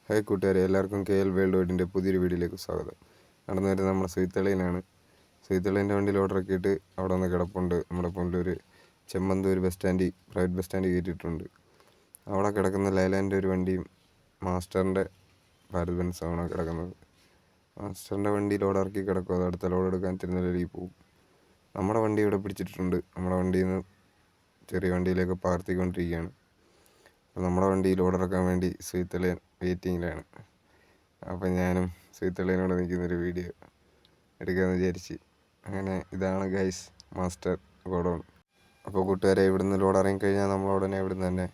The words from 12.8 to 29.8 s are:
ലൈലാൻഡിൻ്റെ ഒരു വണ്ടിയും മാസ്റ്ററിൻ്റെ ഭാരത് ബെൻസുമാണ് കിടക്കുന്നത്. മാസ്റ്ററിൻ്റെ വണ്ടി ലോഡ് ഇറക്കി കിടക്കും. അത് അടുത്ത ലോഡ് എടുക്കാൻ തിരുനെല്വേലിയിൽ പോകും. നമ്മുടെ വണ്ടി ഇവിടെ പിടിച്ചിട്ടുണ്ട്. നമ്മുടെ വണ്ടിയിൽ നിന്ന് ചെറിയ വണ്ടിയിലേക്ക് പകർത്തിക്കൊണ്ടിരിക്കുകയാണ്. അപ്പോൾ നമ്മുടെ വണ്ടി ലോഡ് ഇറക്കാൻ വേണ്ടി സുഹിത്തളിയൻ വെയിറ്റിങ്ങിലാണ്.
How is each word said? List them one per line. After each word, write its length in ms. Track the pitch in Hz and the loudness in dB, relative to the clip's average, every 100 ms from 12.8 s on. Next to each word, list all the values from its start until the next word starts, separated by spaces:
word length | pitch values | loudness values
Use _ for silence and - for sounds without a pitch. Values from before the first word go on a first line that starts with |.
| 98 95 | 2 2
ലൈലാൻഡിൻ്റെ 400 | 95 95 98 98 | 2 2 2 0
ഒരു 80 | 95 | 2
വണ്ടിയും 320 | 92 92 92 87 _ _ _ _ _ 95 | 0 0 -2 -6 _ _ _ _ _ -4
മാസ്റ്ററിൻ്റെ 580 | 90 90 95 95 95 95 _ _ _ _ _ _ | -2 -2 -2 0 0 -2 _ _ _ _ _ _
ഭാരത് 280 | 92 85 87 | -4 -2 -2
ബെൻസുമാണ് 440 | 90 87 82 85 85 | -4 -4 -6 -4 -4
കിടക്കുന്നത്. 420 | - 82 82 87 - _ _ _ _ _ _ _ - | -4 -4 -6 -8 -12 _ _ _ _ _ _ _ -14
മാസ്റ്ററിൻ്റെ 560 | 101 98 - 101 101 | -12 -12 -8 -2 0
വണ്ടി 220 | 104 101 101 | 0 0 0
ലോഡ് 160 | 98 98 | 2 2
ഇറക്കി 200 | 95 101 98 | 0 -2 -2
കിടക്കും. 260 | 92 90 90 | -2 0 0
അത് 80 | 90 | 0
അടുത്ത 200 | 87 92 | -2 -2
ലോഡ് 140 | 92 92 | 0 0
എടുക്കാൻ 260 | 92 92 92 | 0 -2 -4
തിരുനെല്വേലിയിൽ 480 | 90 92 90 90 87 | -4 -2 0 -2 -4
പോകും. 180 | - 90 - _ _ _ _ _ _ _ - | -8 -14 -16 _ _ _ _ _ _ _ -4
നമ്മുടെ 240 | 98 113 110 | 0 2 2
വണ്ടി 160 | 107 104 | 2 2
ഇവിടെ 140 | 98 | 2
പിടിച്ചിട്ടുണ്ട്. 540 | 98 95 90 - 92 87 - | -2 -6 -8 -4 -2 -2 -4
നമ്മുടെ 220 | - 92 92 | -6 -2 0
വണ്ടിയിൽ 280 | 92 92 92 | 2 2 2
നിന്ന് 120 | 95 95 _ _ _ _ _ _ _ - | -2 -6 _ _ _ _ _ _ _ -6
ചെറിയ 180 | 92 92 90 | -2 0 2
വണ്ടിയിലേക്ക് 400 | 90 92 90 92 92 | 2 2 0 0 0
പകർത്തിക്കൊണ്ടിരിക്കുകയാണ്. 840 | 87 92 90 90 92 87 85 82 - _ _ _ _ _ _ - _ _ | -2 -2 -2 -2 -2 -2 -4 -6 -12 _ _ _ _ _ _ -20 _ _
അപ്പോൾ 120 | - 90 | -4 0
നമ്മുടെ 200 | 90 95 | 4 4
വണ്ടി 180 | 95 95 92 | 4 2 4
ലോഡ് 160 | 92 92 | 2 2
ഇറക്കാൻ 240 | 92 95 90 | 0 0 2
വേണ്ടി 200 | 90 90 - - | 2 -2 -4 -6
സുഹിത്തളിയൻ 500 | 92 87 90 90 87 _ _ | -6 -4 -2 -2 -2 _ _
വെയിറ്റിങ്ങിലാണ്. 640 | 90 90 | -4 -2